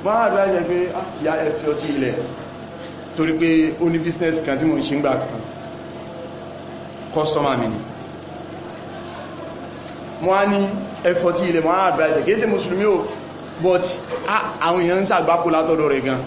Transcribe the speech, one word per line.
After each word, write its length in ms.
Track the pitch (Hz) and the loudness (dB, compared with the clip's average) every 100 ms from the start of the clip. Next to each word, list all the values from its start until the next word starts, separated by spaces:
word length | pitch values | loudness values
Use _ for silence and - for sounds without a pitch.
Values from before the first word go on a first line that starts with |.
Mo 60 | 190 | 2
wá 140 | 226 220 | 4 4
advice 320 | 196 196 180 | 4 4 2
ẹ̀ 80 | 165 | 2
pé, 100 | 175 180 | 0 0
"Ah, 120 | 170 190 - | -2 -6 -4
ìyá, 100 | 156 156 160 | -2 0 0
ẹ 60 | 151 | 0
fi 60 | 151 | -2
ọtí 160 | 147 156 143 | -2 -2 0
ilẹ̀." 160 | 127 107 - - - - - - - - - - | 0 -2 -4 -8 -12 -12 -14 -12 -12 -12 -10 -2
Torí 160 | 160 160 | 0 2
pé 340 | 165 160 156 - | 4 6 4 2
ó 80 | 175 | 2
ní 80 | 165 | 2
business 420 | 165 156 165 160 156 | 0 0 0 0 0
kan 120 | 135 | 0
tí 80 | 160 | 2
mo 100 | 139 | 2
ń 60 | |
ṣe 120 | 131 143 | 0 0
ń 60 | |
gbà 100 | 143 | 2
kan. 300 | 127 - 113 107 - - - - - - - - - - - - - - - - | 0 -2 -8 -10 -12 -12 -12 -12 -12 -12 -12 -12 -12 -12 -12 -12 -12 -12 -14 -4
Customer 440 | 156 151 156 143 127 | -2 0 2 2 0
mi 100 | 113 | 0
ni. 120 | 107 - - - - - - - - - - - - - - - - 320 - - - - - - - | -4 -8 -12 -12 -14 -14 -14 -12 -12 -12 -12 -12 -12 -12 -12 -12 -12 -12 -12 -12 -14 -14 -14 -12 -2
Mo 100 | 170 | 2
wá 140 | 190 202 | 4 4
ní, 220 | 202 196 196 - - | 4 2 -2 -8 -2
"Ẹ 100 | 175 175 | 2 4
fi 100 | 175 | 2
ọtí 180 | 170 175 | 2 2
ilẹ̀," 140 | 170 | 2
mo 60 | 160 | 4
wá 180 | 180 185 | 4 4
advice 320 | 160 156 156 | 4 2 2
ẹ̀. 40 | 147 | 2
Kìí 100 | 220 | 2
ṣe 100 | 226 | 2
Mùsùlùmí 380 | 196 180 185 208 | 0 0 0 2
o, 220 | 180 - - - - - - | 2 0 -8 -12 -14 -14 0
but, 200 | 175 180 180 - - 170 - | 2 4 2 -4 -6 -6 0
ah, 160 | 208 190 - | 0 0 -2
àwọn 220 | 165 180 | 2 4
èèyàn 180 | 170 185 | 4 2
ń 40 | 196 | 4
ṣàgbákò 440 | 190 165 170 170 | 2 4 4 4
látọ̀dọ̀ 400 | 160 160 160 151 | 2 4 4 4
rẹ̀ 140 | 135 | 2
gan. 160 | 131 127 | 0 -2